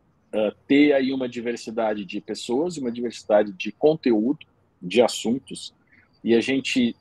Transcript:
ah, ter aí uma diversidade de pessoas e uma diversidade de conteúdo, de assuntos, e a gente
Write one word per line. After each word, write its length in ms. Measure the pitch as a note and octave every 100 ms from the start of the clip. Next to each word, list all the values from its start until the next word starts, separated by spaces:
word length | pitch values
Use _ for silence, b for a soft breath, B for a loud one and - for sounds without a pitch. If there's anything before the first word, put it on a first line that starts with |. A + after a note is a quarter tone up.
| _ _ _
ah, 200 | G#2 G#2+ - _
ter 280 | C#3 D3
aí 180 | C#3 C3
uma 160 | C3+ B2+
diversidade 760 | B2 A#2 A#2 - A2+ A2 G#2+ F2+
de 160 | G2+
pessoas 560 | - G#2+ - A#2+ F3+ D#3+
e 20 |
uma 140 | B2
diversidade 580 | A#2 A#2+ - - G#2 G#2
de 220 | F#2 G#2
conteúdo, 720 | - D3+ D#3+ C3 A2 A2+ D3+ - _ _ _
de 220 | F2+ G#2
assuntos, 720 | A2+ - - C4 - - - - b b b _
e 120 | G#2+ A#2
a 40 |
gente 560 | A2 C3+ C3 C3 A#2+ -